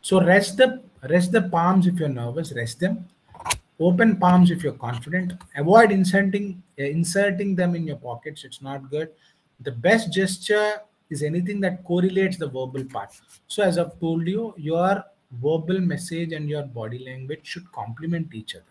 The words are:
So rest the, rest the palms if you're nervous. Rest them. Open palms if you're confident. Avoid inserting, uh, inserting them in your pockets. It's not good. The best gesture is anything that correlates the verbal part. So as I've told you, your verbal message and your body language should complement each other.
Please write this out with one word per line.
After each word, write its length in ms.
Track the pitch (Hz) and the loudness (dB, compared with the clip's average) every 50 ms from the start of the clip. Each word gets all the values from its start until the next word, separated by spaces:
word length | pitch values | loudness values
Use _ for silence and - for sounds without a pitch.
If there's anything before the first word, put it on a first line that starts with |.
So 200 | _ - 190 190 | _ 2 4 4
rest 360 | 180 175 185 202 196 - - | 6 6 6 6 4 2 2
the, 260 | - 262 254 254 - - - _ _ - 131 | 4 4 4 4 -4 -14 -20 _ _ -4 0
rest 220 | 160 180 180 180 | 2 2 2 4
the 120 | - 220 180 | 2 2 2
palms 440 | - - 170 170 175 190 190 175 | 2 0 2 2 4 4 6 4
if 80 | 185 175 | 4 2
you're 140 | 175 160 143 | 0 -2 -2
nervous. 440 | 135 120 117 120 120 160 165 - 135 | -2 -4 -6 -6 -4 -6 -6 -6 -6
Rest 280 | 120 117 113 - - | -6 -6 -6 -6 -4
them. 280 | 170 190 226 226 - - _ _ _ _ - - - - - - _ _ _ _ | -2 -2 -2 -4 -8 -16 _ _ _ _ -20 -12 -6 -6 -6 -6 _ _ _ _
Open 380 | 156 175 180 180 226 226 202 | 2 2 4 6 4 4 4
palms 340 | 175 180 180 180 180 180 175 | 4 4 6 8 8 8 6
if 140 | 170 - - | 6 2 -4
you're 80 | 143 117 | -6 -6
confident. 640 | - - 117 120 120 120 147 165 185 185 180 180 - - _ _ | -6 -8 -8 -8 -8 -8 -6 -6 -4 -4 -4 -8 -10 -16 _ _
Avoid 360 | 139 147 160 196 226 233 214 202 | -4 2 6 8 8 8 8 6
inserting, 680 | 190 190 180 185 196 196 196 185 202 208 202 185 180 - _ _ - | 2 2 4 4 2 2 2 0 -2 -4 -4 -10 -12 -16 _ _ -8
uh, 20 | 139 | -6
inserting 720 | 139 147 165 170 165 - 196 202 202 196 175 208 202 190 | -4 -2 -2 -2 0 0 0 0 0 0 -2 -2 -2 0
them 220 | 175 180 175 175 | 0 0 0 0
in 100 | 165 165 | -2 -4
your 120 | 156 143 123 | -6 -8 -8
pockets. 440 | - - - - _ 151 147 - - | -10 -12 -12 -10 _ -14 -14 -14 -18
It's 180 | 127 - - | -18 -18 -14
not 300 | 135 135 139 139 135 131 | -12 -10 -10 -10 -10 -8
good. 200 | 139 151 160 160 _ _ _ _ _ _ _ _ _ _ | -6 -6 -6 -6 _ _ _ _ _ _ _ _ _ _
The 100 | - 143 | -10 -10
best 420 | 123 117 117 175 220 226 220 175 151 | -8 -2 2 4 4 4 2 -2 -2
gesture 680 | 185 190 190 190 - - - 208 208 214 214 214 214 - _ _ _ _ _ | 0 0 0 -2 -6 -2 0 2 2 2 0 -2 -4 -10 _ _ _ _ _
is 140 | 160 135 147 | -8 -4 -4
anything 380 | 151 160 180 175 185 208 202 | -2 -2 -2 -2 -2 -4 -2
that 240 | 196 185 180 - - | -2 -2 -4 -6 -6
correlates 520 | - 175 180 180 190 185 190 190 185 185 | -2 0 2 2 2 2 2 0 0 -2
the 100 | - 160 | -4 -6
verbal 380 | 143 127 127 131 131 131 135 131 | -8 -6 -8 -8 -6 -8 -8 -10
part. 280 | - - 110 98 - - - _ _ - - _ | -8 -10 -10 -10 -10 -16 -20 _ _ -20 -20 _
So 160 | _ - - 208 | _ -2 0 2
as 160 | 185 175 170 | 2 2 0
I've 220 | 170 143 - - | -2 -2 -4 -6
told 260 | 170 165 165 165 165 | -4 -2 -2 0 -2
you, 280 | 170 190 220 233 220 202 | -2 -2 -2 -4 -6 -10
your 480 | - 147 147 160 170 175 190 196 196 196 - _ _ _ _ 127 120 | -10 -6 -2 0 0 2 2 0 0 -2 -12 _ _ _ _ -14 -4
verbal 400 | 123 147 160 160 156 165 185 190 | -2 0 0 0 0 -2 -2 0
message 520 | 180 170 147 143 - - 165 165 170 160 160 | 0 0 -2 -4 -6 -8 -6 -6 -6 -6 -6
and 140 | 151 151 | -8 -6
your 180 | 147 147 147 143 | -6 -6 -6 -6
body 340 | 135 120 117 110 110 120 123 131 | -8 -10 -10 -10 -8 -10 -10 -12
language 340 | 131 131 131 131 131 151 156 _ | -14 -14 -14 -10 -10 -12 -12 _
should 300 | - - 175 180 - - | -14 -14 -14 -14 -16 -12
complement 640 | - 107 110 117 135 156 165 170 165 165 156 - | -12 -10 -10 -10 -10 -6 -4 -4 -4 -4 -6 -10
each 200 | 110 104 - - | -14 -12 -12 -16
other. 100 | 85 _ _ | -16 _ _